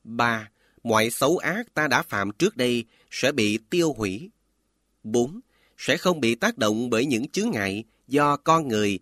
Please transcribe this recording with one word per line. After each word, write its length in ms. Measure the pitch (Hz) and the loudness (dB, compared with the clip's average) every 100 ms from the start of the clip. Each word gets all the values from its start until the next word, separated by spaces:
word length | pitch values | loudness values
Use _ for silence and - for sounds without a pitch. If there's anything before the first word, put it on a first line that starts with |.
Ba, 460 | 113 117 120 113 107 _ _ _ | -10 -2 -2 -2 -8 _ _ _
mọi 280 | 117 110 110 | 0 2 2
xấu 280 | - 135 175 | 2 2 2
ác 360 | 135 202 240 | -2 -4 -6
ta 140 | - 151 | -4 0
đã 140 | 127 | 0
phạm 280 | - 104 98 | 0 -4 -4
trước 240 | - 190 - | -2 -2 0
đây 280 | 123 120 113 _ _ | 0 0 -4 _ _
sẽ 220 | - 131 | -2 0
bị 260 | 147 107 110 - | 2 0 0 -2
tiêu 220 | 175 165 | 0 0
hủy. 380 | 117 104 98 190 _ _ _ _ _ _ _ 110 | 0 -4 -4 -12 _ _ _ _ _ _ _ -2
Bốn, 280 | 120 123 208 - _ _ - | 0 0 -4 -18 _ _ -8
sẽ 180 | - 151 | -4 0
không 240 | 185 160 | 0 2
bị 140 | 117 | 0
tác 240 | 117 214 233 | 2 -2 0
động 320 | 107 107 123 | 0 0 0
bởi 160 | 113 147 | 0 0
những 220 | 113 143 | 0 -2
chướng 220 | - 226 | -4 -2
ngại 340 | 139 98 101 - _ - | -2 -4 -6 -10 _ -4
do 280 | 139 147 143 | 0 2 2
con 320 | - 165 143 | 2 2 2
người 300 | 107 104 95 | 0 0 -2